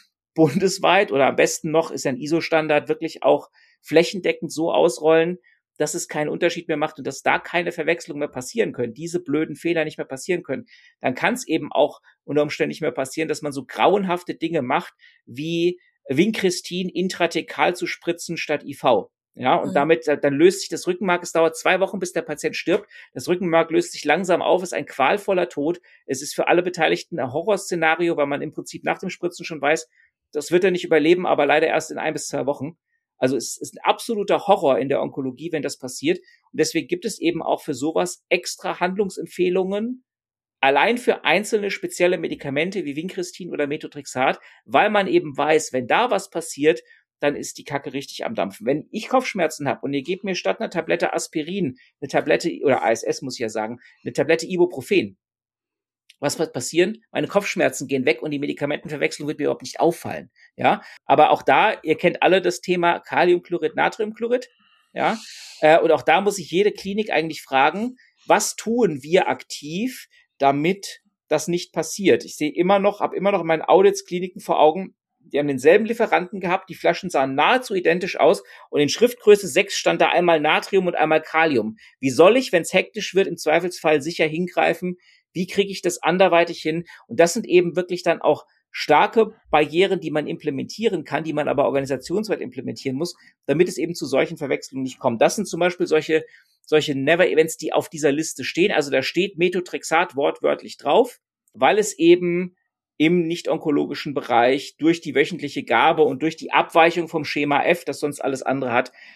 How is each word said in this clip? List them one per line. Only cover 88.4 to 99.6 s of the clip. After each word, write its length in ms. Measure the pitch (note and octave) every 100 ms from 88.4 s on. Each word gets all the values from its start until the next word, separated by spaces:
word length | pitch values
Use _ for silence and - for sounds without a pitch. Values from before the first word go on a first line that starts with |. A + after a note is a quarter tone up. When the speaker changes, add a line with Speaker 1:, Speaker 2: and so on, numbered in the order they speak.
| - _ _
Speaker 1:
starke 640 | - - D3 G#3 A3+ - - -
Barrieren, 500 | D3+ D3+ E3 F#3+ F#3
die 100 | D#3
man 160 | D3+ D3+
implementieren 800 | E3+ D3 C3+ - - A3 F#3+
kann, 200 | - D3+
die 100 | D#3
man 140 | D3 C3
aber 180 | C3+ B2
organisationsweit 720 | C#3 C#3 C3 - F#3 G#3+ E3
implementieren 560 | - B2+ A#2+ A#2 C3+ C3
muss, 180 | F3 - _ _
damit 240 | - C#3+ F3+
es 80 | -
eben 180 | E3
zu 120 | F3 C#3+
solchen 320 | C3 D#3+ D#3+
Verwechslungen 460 | C3+ C#3 - C3
nicht 140 | C3 -
kommt. 220 | B2+ A#2
Das 160 | D3+ -
sind 100 | F#3
zum 140 | E3
Beispiel 260 | F3+ F3+ F3
solche, 380 | D#3 D3 D#3 D#3 _ _ _
solche 300 | - D#3 D3+
Never-Events, 640 | C3+ C#3 E3+ F#3 D#3 - -
die 160 | D#3+
auf 160 | - -
dieser 220 | D#3 D3
Liste 320 | C#3+ D#3 -
stehen. 280 | B2 - G3
Also 180 | - C#3+
da 120 | C3+
steht 340 | B2+ E3+ G3+ D#3
Methotrexat 800 | F3 F#3